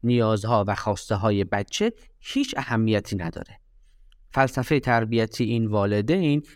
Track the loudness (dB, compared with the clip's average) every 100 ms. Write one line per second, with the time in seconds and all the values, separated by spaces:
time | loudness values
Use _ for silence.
0 | 0 2 2 0 2 0 0 -2 -2 -4
1 | -2 -2 0 0 0 -2 -4 -2 -4 -4
2 | -16 _ -6 -4 -4 -4 -4 0 2 0
3 | -2 -6 -6 -10 -14 -18 _ _ -20 -20
4 | -20 -20 -6 0 0 0 0 0 2 2
5 | 2 0 0 0 -2 0 0 2 2 0
6 | 2 2 2 0 -2